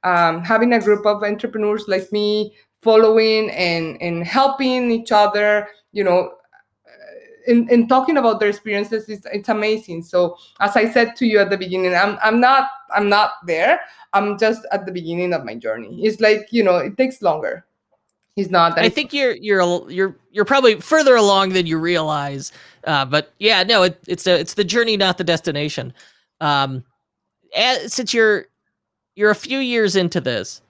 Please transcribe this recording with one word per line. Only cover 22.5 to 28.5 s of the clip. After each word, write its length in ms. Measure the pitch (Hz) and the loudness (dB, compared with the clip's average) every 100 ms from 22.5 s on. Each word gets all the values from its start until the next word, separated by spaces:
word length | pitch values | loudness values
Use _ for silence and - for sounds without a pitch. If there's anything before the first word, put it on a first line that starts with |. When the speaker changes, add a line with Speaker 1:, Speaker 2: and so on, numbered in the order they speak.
| - - _ | -18 -20 _
Speaker 2:
Uh, 200 | - 147 | -4 -2
but 280 | 131 151 156 _ | 0 -2 -4 _
yeah, 240 | 208 202 | 0 0
no, 200 | 190 220 | 2 2
it, 160 | 180 - - | 2 -2 -10
it's 200 | 175 185 | -6 0
a, 140 | 180 | 0
it's 140 | 175 | 0
the 100 | - | -4
journey, 320 | 190 233 233 208 | -2 0 0 0
not 220 | 190 175 | 0 -2
the 60 | |
destination. 680 | 170 165 175 143 147 - 127 - - _ _ _ | -2 -2 -2 -4 -6 -8 -12 -16 -20 _ _ _
Um, 420 | 156 143 135 131 - _ _ _ _ _ _ | 0 0 0 -6 -12 _ _ _ _ _ _
a-, 340 | 160 240 247 190 | -2 0 -2 -4
since 260 | - 233 | -6 -2
you're, 320 | 233 220 202 - | 0 2 0 -6